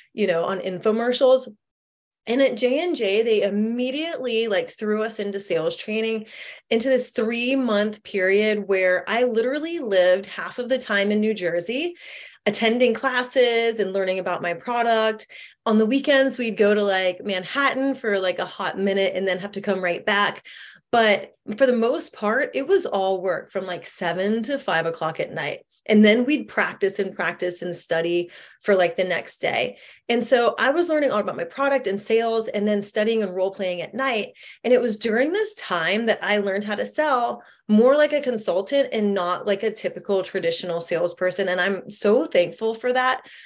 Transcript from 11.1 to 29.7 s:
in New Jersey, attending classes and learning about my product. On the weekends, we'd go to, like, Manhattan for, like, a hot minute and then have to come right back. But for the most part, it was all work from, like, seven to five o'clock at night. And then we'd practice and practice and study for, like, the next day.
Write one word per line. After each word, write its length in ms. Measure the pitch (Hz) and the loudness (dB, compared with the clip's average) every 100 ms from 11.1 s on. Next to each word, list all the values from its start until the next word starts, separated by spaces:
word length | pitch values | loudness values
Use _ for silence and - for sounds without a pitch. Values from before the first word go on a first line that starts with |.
in 80 | 208 | 2
New 140 | 214 | 0
Jersey, 600 | 214 175 170 170 247 349 349 - - - - | 0 -2 -2 -2 -4 -4 -8 -18 -20 -20 -4
attending 500 | - 214 226 240 247 | -4 0 0 4 2
classes 840 | 226 269 247 247 262 247 233 233 220 | 2 0 -2 0 2 2 4 0 0
and 140 | 190 | -2
learning 260 | 190 185 190 | 0 0 -2
about 240 | 185 175 | -2 -2
my 120 | 175 | -4
product. 760 | 170 247 240 233 220 220 214 - - - _ - | -4 -4 0 2 4 2 -2 -10 -18 -20 _ 2
On 120 | 220 | 4
the 80 | 220 | 4
weekends, 500 | 269 277 269 269 254 | 2 4 4 4 0
we'd 180 | 233 196 | -6 2
go 180 | 208 | 4
to, 80 | 208 | 4
like, 400 | 202 190 185 180 | 2 2 0 -2
Manhattan 680 | 202 185 180 269 277 240 269 | -6 -6 -4 0 0 2 -2
for, 260 | 262 226 196 | -2 -2 0
like, 180 | 185 180 | 0 -2
a 60 | |
hot 340 | 180 - 185 - | -6 -4 -6 -2
minute 360 | 196 196 190 | 0 2 0
and 120 | 185 190 | 0 -2
then 120 | 180 | -4
have 140 | 196 | -6
to 80 | 202 | -6
come 220 | 202 185 | -4 -2
right 220 | 180 175 | -2 -2
back. 400 | - 202 202 - - - - - _ | 0 2 0 -2 -16 -20 -20 -20 _
But 420 | 233 220 202 - _ - 208 | 4 4 4 -2 _ -12 0
for 100 | 262 | 2
the 100 | 233 | 4
most 360 | 226 311 - | 2 -2 -6
part, 380 | - 208 240 285 | -4 -2 0 -2
it 120 | 262 277 | -4 2
was 200 | 392 - | 2 2
all 340 | 202 190 190 | -2 0 0
work 300 | 185 160 - | -2 -4 -6
from, 160 | 196 190 | -8 -6
like, 200 | 175 - | -8 -10
seven 560 | - 175 170 196 226 | -6 -4 -2 0 -2
to 140 | 214 277 | -2 -6
five 280 | - 165 160 | -2 -2 -2
o'clock 340 | 165 160 160 | -4 -6 -4
at 120 | 151 | -6
night. 280 | 160 147 - _ _ - | -4 -6 -8 _ _ 4
And 160 | 214 | 6
then 200 | 214 226 | 8 6
we'd 240 | 247 294 214 | 2 -2 -2
practice 500 | - 170 - 190 190 | -4 -4 -2 -4 -2
and 160 | 190 | -6
practice 480 | - 170 175 180 175 | -4 -4 -2 -6 -6
and 140 | 175 170 | -8 -10
study 540 | - 165 170 175 175 - - _ | -4 -2 0 -2 -2 -10 -20 _
for, 140 | - | 0
like, 220 | 190 175 170 | 4 2 0
the 80 | |
next 360 | 185 170 - - | -2 -2 -6 -6
day. 380 | - 117 131 | -4 -2 -4